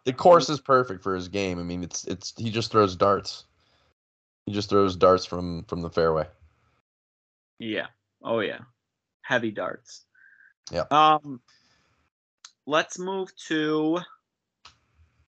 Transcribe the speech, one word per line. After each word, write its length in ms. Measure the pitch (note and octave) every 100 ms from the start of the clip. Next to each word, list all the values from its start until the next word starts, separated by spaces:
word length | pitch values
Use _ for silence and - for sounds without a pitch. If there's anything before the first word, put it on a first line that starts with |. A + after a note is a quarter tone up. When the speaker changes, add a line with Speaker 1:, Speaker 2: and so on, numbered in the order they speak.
Speaker 1:
The 80 | C#3
course 380 | B2+ F3+ E3+ C#3
is 100 | D3
perfect 420 | - C3 B2+ F#2
for 120 | G2
his 140 | F#2 F2+
game. 300 | G2+ F#2+ F2
I 40 |
mean, 200 | F2 F2
it's, 220 | E2 - -
it's, 280 | F2+ - -
he 140 | A2+
just 200 | A2+ -
throws 240 | A2 G2
darts. 500 | F2+ G2 G2 - - - _ _ _ _ _ _ _ _ _
He 80 | -
just 160 | G#2 G2+
throws 280 | G2+ G2 F2+
darts 280 | F#2 F#2
from, 400 | - F2+ F2+ E2
from 160 | - F2
the 80 | E2+
fairway. 380 | - E2 D#2 D#2 _ _ _ _ _ _ _ _ _ _ _ _ -
Speaker 2:
Yeah. 280 | A2+ G2 - _ _ _
Oh, 180 | - A2+
yeah. 180 | F2 A#1+ - _ _ _ _ _
Heavy 280 | - B2+ A2+
darts. 540 | G2+ F2+ - - - _ _ - _ _ _ -
Speaker 1:
Yeah. 140 | E2+ -
Speaker 2:
Um, 500 | D3 D#3 D3+ D3 B2 _ _ _ _ _ _ _ _ _ _ - _ -
let's 320 | D#3 - F3+
move 360 | F#3 F#3+ F#3 - -
to 540 | D#3+ D3+ D#3 D#3 E3+ E3+ - _ _ _ _ - _ _ _ _ _